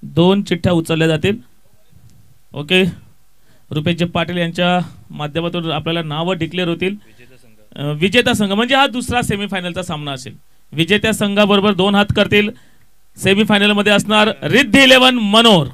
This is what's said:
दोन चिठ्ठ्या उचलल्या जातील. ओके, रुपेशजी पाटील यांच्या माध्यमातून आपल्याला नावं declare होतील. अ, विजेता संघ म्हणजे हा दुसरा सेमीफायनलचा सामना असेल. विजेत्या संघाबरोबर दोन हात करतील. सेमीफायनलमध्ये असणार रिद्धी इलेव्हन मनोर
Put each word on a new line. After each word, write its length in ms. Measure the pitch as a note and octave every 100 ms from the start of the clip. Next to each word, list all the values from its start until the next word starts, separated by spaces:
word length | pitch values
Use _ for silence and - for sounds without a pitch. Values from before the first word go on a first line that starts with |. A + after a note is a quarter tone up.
दोन 400 | - D3+ F3 G3
चिठ्ठ्या 300 | G3 F3 F#3
उचलल्या 360 | F3 D#3+ D#3+ D#3+
जातील. 280 | D#3 E3+ G#3+ - - - - - - - - - - -
ओके, 300 | - D3 F#3 F#3 - - - - - - - -
रुपेशजी 340 | C#3 D#3 E3+
पाटील 320 | F3 F3 E3+ F3+
यांच्या 440 | E3+ E3+ F3 F3+ F3 - -
माध्यमातून 640 | D3 D3 D3+ E3+ F3 E3
आपल्याला 300 | D3+ D#3+ E3+
नावं 340 | D#3+ D3 E3+ F#3
declare 320 | D#3+ E3+ F3+
होतील. 280 | E3+ F#3 G#3 - - B2 B2+ - - _ -
अ, 60 |
विजेता 500 | C#3+ D3 F#3 G3+ B3
संघ 200 | A#3 G3+
म्हणजे 220 | G3+ A#3+
हा 120 | C4+ C4+
दुसरा 360 | A#3 B3 A#3+
सेमीफायनलचा 600 | A#3+ G#3 G3+ F#3+ F3+ F3
सामना 300 | F3+ D#3 D3
असेल. 220 | C3+ A2 - - - -
विजेत्या 400 | C#3 D#3+ G#3 A3
संघाबरोबर 640 | G#3 G#3 G3+ G#3 G3+ G3+
दोन 200 | F#3+ F#3+
हात 120 | G3+ G3+ -
करतील. 340 | G3 G#3 G#3 - - - - - - -
सेमीफायनलमध्ये 760 | F#3+ G3 A3 G#3 G#3 G#3 G3+
असणार 360 | G3+ G#3 G#3+ G#3+ G#3+
रिद्धी 400 | C#3+ G3 C4+ G3+
इलेव्हन 320 | C4+ C4 B3+
मनोर 520 | B3 G#3 G#3+ A#3 G3 C3